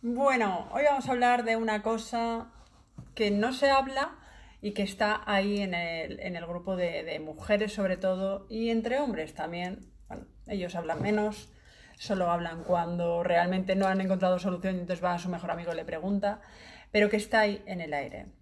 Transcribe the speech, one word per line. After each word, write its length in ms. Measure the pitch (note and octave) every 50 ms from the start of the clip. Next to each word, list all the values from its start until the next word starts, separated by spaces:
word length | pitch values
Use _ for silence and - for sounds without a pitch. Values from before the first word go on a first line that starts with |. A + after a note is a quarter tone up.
Bueno, 680 | - A#3 A#3+ B3 C#4 C#4 C4 B3 A3+ G3+ F#3 E3+ - -
hoy 140 | - B3 C#4+
vamos 240 | D4 C#4+ C4+ B3 B3
a 20 | C4+
hablar 320 | B3 A#3+ B3 B3 B3 A#3
de 120 | A3+ A3+
una 260 | A3+ A3+ A3+ G#3+ G#3 G#3
cosa 680 | A3+ A3+ A3 A3+ - - A#3 A3+ A3+ A3+ A3+ A3+ - - - - - _ - - _ _ - - - -
que 160 | - A3+ G#3 G3+
no 200 | G3+ G#3 A#3+ B3+
se 160 | C4 - C#4
habla 480 | C4+ C4+ C4+ C4 C4+ C4+ C#4 E4+ - - - - - - - - - -
y 140 | - G#3 G3+
que 100 | - G3+
está 360 | G3 - - A3+ G#3 G#3+ G#3+ -
ahí 320 | - G#3 G3 G3 G#3 G#3 G3+
en 160 | G3+ F#3+ F3+
el, 460 | F3 E3+ E3+ E3 D#3+ D#3+ - - -
en 160 | - F#3 F3+
el 100 | E3+ E3
grupo 300 | E3+ F3 F3 F3 - F#3+
de, 260 | F3+ F3+ E3+ E3 - -
de 160 | E3 D#3 D#3+
mujeres 540 | D#3 D#3 D3+ - - - G#3+ G3+ A3 G#3 G3+
sobre 240 | - G3 F#3+ F#3
todo, 500 | F3+ F#3+ F#3+ F#3 F#3 F#3+ G3 G3 G3 - -
y 220 | - A3 A3+ A#3
entre 300 | A#3 A3+ A3 A#3 A#3+ C4+
hombres 340 | D4 C4 G#3 E3 D#3 D#3 -
también. 560 | - D#3 D#3+ E3+ F3 F3 F#3 F#3+ - - - - - -
Bueno, 200 | - - - - - - - -
ellos 300 | - - G3 F3+ F3 F3
hablan 260 | F3 E3 D#3+ E3 D#3 -
menos, 480 | G3+ G#3 G#3 G#3 G#3+ G#3 - - - - - - - - - - - -
solo 340 | - - - G#3+ F#3 F3+ F3
hablan 320 | E3+ E3+ E3+ E3+ E3 E3 E3
cuando 640 | - F3+ F3 E3+ E3+ F3 F3 F3 E3+ E3+ E3+ F3
realmente 500 | F3+ F3 E3+ F3 F3+ F#3 F#3+ F#3 F#3 F#3+
no 140 | F#3+ G3 F#3+
han 120 | F#3+ F#3+
encontrado 380 | F#3+ F#3 F#3+ F#3 F#3+ F3+ F#3 F3+
solución 380 | F3 G3 F3+ F3 F3+ F#3+ F#3
y 40 | F3+
entonces 240 | F3 F3 F#3 E3+ F3
va 100 | F3+ F3
a 40 | F3
su 100 | F3 F3+
mejor 220 | F3 E3+ F3 E3+
amigo 220 | E3 E3+ F3 E3+ E3
y 40 |
le 80 | D#3+ D#3+
pregunta, 560 | D#3 E3+ D#3+ E3 F#3+ G3+ G3 G3+ G3+ G#3 A3 - - - - - - - - - - -
pero 180 | G#3+ G#3 G#3
que 60 | G#3+
está 240 | G#3 G#3 - - A3+
ahí 200 | G#3+ G#3 G3+ G3 -
en 140 | - F#3 F3+
el 140 | E3 D3+ D3+
aire. 320 | C#3+ C#3 A#2 - - - - - _